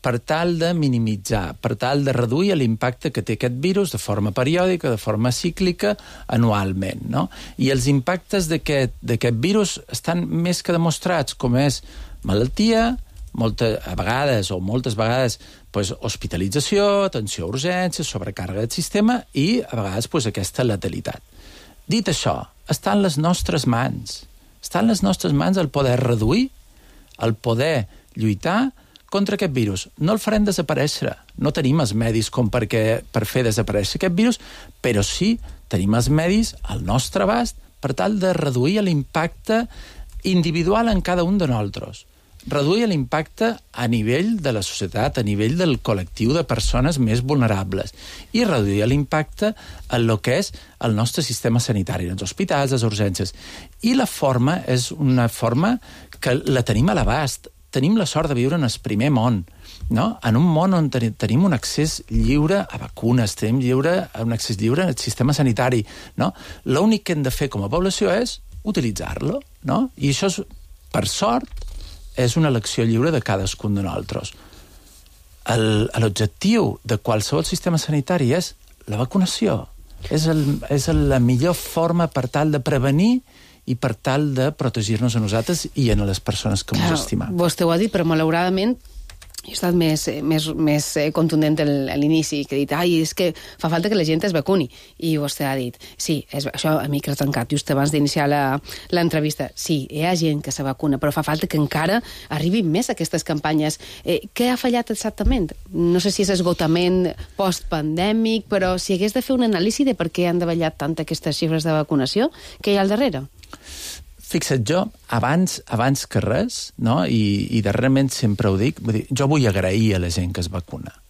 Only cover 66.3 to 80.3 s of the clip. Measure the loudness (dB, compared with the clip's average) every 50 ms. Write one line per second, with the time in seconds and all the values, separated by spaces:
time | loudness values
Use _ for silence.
66.3 | -2 -8 -18 -18 -18 -10 -2 0 0 2 4 4 2 2 0 -2 -2 0 0 -2
67.3 | -2 -2 -4 -2 -2 -4 -4 -2 0 0 0 0 0 0 0 2 2 0 0 -4
68.3 | -6 -12 -16 -18 -18 -8 -6 -2 -2 0 0 -2 -2 -4 -6 -6 -6 -4 -2 -2
69.3 | -4 -4 -8 -12 -20 -8 -2 0 0 0 0 -2 -2 -2 0 0 0 2 0 0
70.3 | -2 -2 -8 -10 -14 -20 -20 -20 -20 -20 -14 -4 -4 -2 -2 -2 -2 0 0 2
71.3 | 0 0 -2 -6 -12 -12 -10 -10 -10 -12 -14 -14 -16 -18 -18 -10 -2 0 0 2
72.3 | 2 2 2 4 2 0 -2 -2 -2 0 2 2 2 2 2 2 0 0 0 -2
73.3 | -2 -2 -2 -4 -6 -4 -4 -2 -2 -2 -2 -2 -4 -6 -6 -6 -8 -8 -8 -10
74.3 | -14 -16 -20 -20 -20 -20 -20 -20 -20 -20 -20 -20 -20 -20 -20 -20 -20 -20 -20 -20
75.3 | -20 -12 -4 -2 0 2 2 2 2 2 0 0 0 0 0 0 2 0 -2 -2
76.3 | -2 0 2 2 4 4 2 0 -2 -6 -4 -4 -4 -2 0 0 0 0 0 0
77.3 | -2 -2 0 -2 -4 -2 -2 0 0 0 0 0 -2 -2 0 0 0 2 2 2
78.3 | 2 0 -2 -4 -12 _ -20 -20 -20 _ -10 -6 -4 -4 -4 0 2 2 2 2
79.3 | 0 0 0 0 0 0 -4 -8 -18 -20 -20 -20 -16 -14 -6 -2 -2 0 2 2